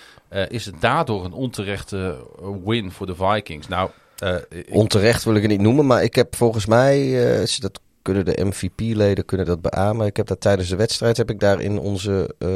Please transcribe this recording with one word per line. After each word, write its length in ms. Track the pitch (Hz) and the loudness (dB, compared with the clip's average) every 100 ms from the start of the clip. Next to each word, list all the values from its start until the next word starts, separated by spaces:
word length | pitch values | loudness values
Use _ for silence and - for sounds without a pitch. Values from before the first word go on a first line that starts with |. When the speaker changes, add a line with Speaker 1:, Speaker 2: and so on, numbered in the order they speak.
| - - _ | -20 -20 _
Speaker 1:
Eh, 140 | 95 95 | -6 -4
is 180 | 113 104 | -6 -10
het 140 | 80 | -2
daardoor 440 | 117 147 135 101 | 0 2 0 -2
een 80 | 90 | -6
onterechte 960 | 95 127 - 101 98 - 98 95 69 - - 95 101 | -6 -6 -6 -6 -8 -8 -6 -4 -6 -12 -14 -10 -6
win 260 | 92 117 95 | -2 -2 -2
voor 140 | 85 92 | -8 -10
de 80 | |
Vikings? 540 | 87 95 107 - 76 73 | -2 0 0 -4 -12 -6
Nou, 220 | 87 95 - _ - | -4 -4 -6 _ -8
eh, 180 | 95 87 - | -4 -4 -6
ik 180 | 87 - | -14 -2
Speaker 2:
Onterecht 540 | 101 110 104 107 117 | 2 2 4 2 2
wil 100 | - | 2
ik 80 | 104 | 2
het 80 | 104 | 4
niet 100 | 101 | 4
noemen, 260 | 104 139 139 | 4 4 4
maar 160 | 117 | 4
ik 120 | 104 | 4
heb 220 | - 120 - | 2 0 2
volgens 300 | 120 113 104 | 0 0 2
mij, 320 | 117 135 139 135 127 120 110 | 4 6 4 2 2 2 2
eh, 60 | 113 | 0
ze-, 140 | - | -2
dat 200 | 95 - - _ | -6 -8 -16 _
kunnen 220 | - 98 | -2 0
de 200 | 82 - | 0 0
M 80 | 98 | -2
V 160 | - 95 | -2 -6
P-leden 500 | - 113 107 101 95 | -6 -4 2 2 2
kunnen 220 | - 92 85 | 0 -2 0
dat 140 | 85 | -2
beamen. 460 | - - 101 113 104 | -2 0 0 0 -2
Ik 100 | - | -2
heb 100 | 101 | -4
dat 140 | 95 | -2
tijdens 280 | 104 98 90 | 2 2 0
de 80 | 92 | 0
wedstrijd, 400 | 113 - 117 117 | -2 0 0 0
heb 140 | 113 | -2
ik 100 | 104 | 0
daar 200 | 101 98 | 2 2
in 180 | 101 101 | 0 -2
onze, 560 | 98 98 101 98 87 - | -2 -4 -2 0 -2 -4
eh, 100 | 90 | -4